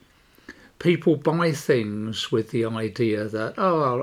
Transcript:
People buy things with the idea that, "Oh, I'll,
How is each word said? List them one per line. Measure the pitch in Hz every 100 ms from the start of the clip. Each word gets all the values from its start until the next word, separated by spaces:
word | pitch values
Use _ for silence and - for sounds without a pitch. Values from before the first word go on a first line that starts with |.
| _ _ _ _ - - - _
People | 175 165 175
buy | 147 160 165 170
things | 143 - 127 104 104 110 107 -
with | 113 110
the | 123
idea | 113 113 110 98 113 104 107
that, | 107 110 -
"Oh, | 190 165
I'll, | 135 123